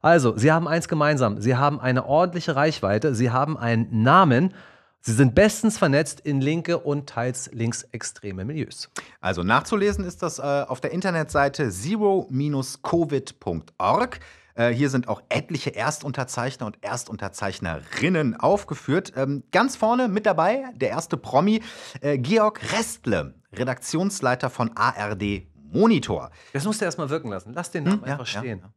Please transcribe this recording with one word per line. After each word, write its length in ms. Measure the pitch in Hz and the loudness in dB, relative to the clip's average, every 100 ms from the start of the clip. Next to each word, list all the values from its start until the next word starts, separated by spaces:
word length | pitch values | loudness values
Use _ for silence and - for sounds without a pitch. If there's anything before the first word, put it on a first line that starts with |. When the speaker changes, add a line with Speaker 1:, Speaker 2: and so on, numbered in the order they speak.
Speaker 1:
Also, 360 | 160 170 123 107 | 6 6 6 4
sie 140 | 135 | 4
haben 160 | 160 165 | 4 2
eins 220 | 165 - | -2 -2
gemeinsam. 500 | 156 147 147 117 104 | 0 2 4 2 0
Sie 160 | 107 127 | 0 2
haben 240 | 143 147 | 2 2
eine 260 | 127 127 123 | 0 0 2
ordentliche 520 | 147 180 170 165 135 | 2 2 -2 -2 0
Reichweite, 580 | 156 151 95 107 151 113 | 0 0 0 2 2 2
sie 160 | 123 | 2
haben 260 | 123 147 156 | 2 0 -2
einen 460 | 120 117 110 113 | 0 0 2 2
Namen. 500 | 117 175 175 123 185 - - - _ _ | 6 8 8 6 2 -2 -20 -20 _ _
Sie 140 | - | -2
sind 220 | 110 131 139 | 4 6 6
bestens 420 | 208 214 226 214 | 4 4 0 2
vernetzt 420 | 165 139 151 - | 2 2 0 -6
in 220 | 151 139 | -2 0
linke 380 | 135 165 165 170 | 0 -2 -2 -2
und 280 | 147 143 139 | -2 -4 -4
teils 420 | - 123 127 - | -4 -4 -4 -10
linksextreme 920 | 120 117 117 - 117 - - 104 92 | -4 -4 -4 -10 -12 -12 -10 -12 -8
Milieus. 460 | 101 156 123 - - - - - | -8 -6 -8 -10 -14 -14 -16 -6
Speaker 2:
Also 200 | 92 87 | -4 -2
nachzulesen 600 | 90 123 - 214 202 196 | 4 2 2 0 0 0
ist 180 | 180 - | -6 -6
das, 180 | 175 - | -6 -4
äh, 20 | |
auf 400 | 143 143 139 127 | -2 -2 -2 -6
der 100 | 139 | -4
Internetseite 760 | 175 190 170 151 151 139 135 131 | -2 -2 -2 0 2 2 2 -2
zero 560 | 90 123 214 208 190 - 131 147 139 131 - | -2 -4 0 2 2 0 -2 -2 -2 -4 -10
covid 560 | - 170 156 139 - - | -2 0 2 -2 -4 -10
punkt 340 | - 82 - _ | -6 -6 -8 _
org. 420 | 95 156 247 - - - _ - | 2 2 0 -6 -18 -20 _ 0
Äh, 140 | 120 | 0
hier 200 | 120 143 | 2 2
sind 180 | 131 120 | 0 -2
auch 140 | 104 _ | -6 _
etliche 460 | 117 - 156 - - | -4 -2 -6 -6 -4
Erstunterzeichner 920 | 127 151 143 135 127 - 123 131 110 | -4 -4 -8 -6 -6 -4 -6 -6 -10
und 100 | - | -10
Erstunterzeichnerinnen 1600 | 104 120 - 110 98 - 98 92 87 80 - - 143 175 139 113 | -8 -8 -8 -10 -10 -6 -6 -4 -6 -8 -8 -2 0 2 0 0
aufgeführt. 720 | 139 202 - 151 - 160 185 131 | 2 2 -2 -10 -2 -2 -2 -4
Ähm, 280 | 135 143 - | -4 -4 0
ganz 240 | 180 262 - | 2 2 0
vorne 320 | 220 247 254 | 0 2 0
mit 180 | 196 208 | 0 0
dabei, 400 | 165 170 262 262 - | 2 2 0 -6 -4
der 140 | 123 | -4
erste 280 | 127 - 160 | -2 -4 -8
Promi, 440 | 104 131 196 220 - - - - | 0 2 4 2 -2 -18 -16 -6
äh, 160 | 147 143 | -2 0
Georg 440 | 123 220 214 214 - | 2 4 2 0 -4
Restle, 640 | 214 226 - - 131 69 - _ | -4 -4 -6 -2 -2 -2 -12 _
Redaktionsleiter 1000 | 95 127 123 - 160 196 196 127 123 127 | -6 -4 -4 -4 -2 -2 0 0 0 -2
von 220 | - 117 - | -2 -4 0
A 160 | 117 | -2
R 240 | - 104 101 | 0 -6 -4
D 320 | 104 101 - _ - | -4 -4 -8 _ -4
Monitor. 580 | 85 226 180 120 85 60 - - | 2 4 4 0 -6 -6 -18 -8
Speaker 1:
Das 120 | 135 180 | -4 -2
musst 160 | 214 | -2
du 40 | 185 | -4
erst 120 | 160 | -4
mal 120 | 143 | -4
wirken 200 | 156 123 | -4 -6
lassen. 220 | 98 107 | -10 -10
Lass 180 | 143 175 | -10 -8
den 120 | 175 | -4
Namen 180 | 151 202 | 0 0
Speaker 2:
Hm? 60 | 131 | -2
Ja, 60 | |
Speaker 1:
einfach 180 | 143 117 | -6 -6
Speaker 2:
ja, 80 | 101 | -8
Speaker 1:
stehen. 200 | 123 98 | -6 -10
Speaker 2:
ja. 120 | 95 | -12